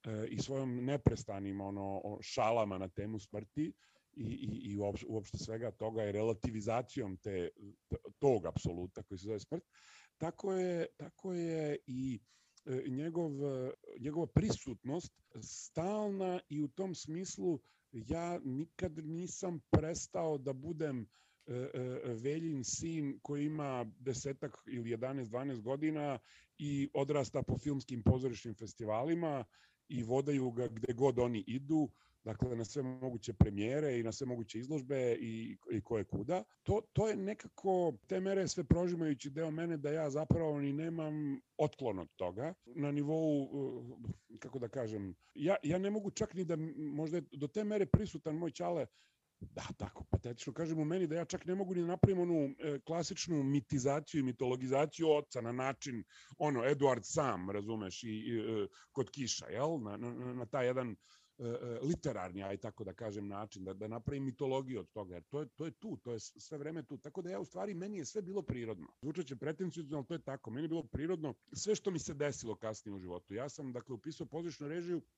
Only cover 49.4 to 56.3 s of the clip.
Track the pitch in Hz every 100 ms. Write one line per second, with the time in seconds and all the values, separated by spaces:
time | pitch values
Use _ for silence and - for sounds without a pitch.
49.4 | - - - - 101 - - - 120 120
50.4 | - 123 165 160 151 185 175 160 165 185
51.4 | 170 185 190 180 170 180 - 185 175 165
52.4 | 139 139 156 143 - 165 170 190 - 156
53.4 | 135 143 - 143 127 139 147 160 131 120
54.4 | 123 127 131 131 151 - 160 147 143 127
55.4 | 117 123 131 135 143 120 - - -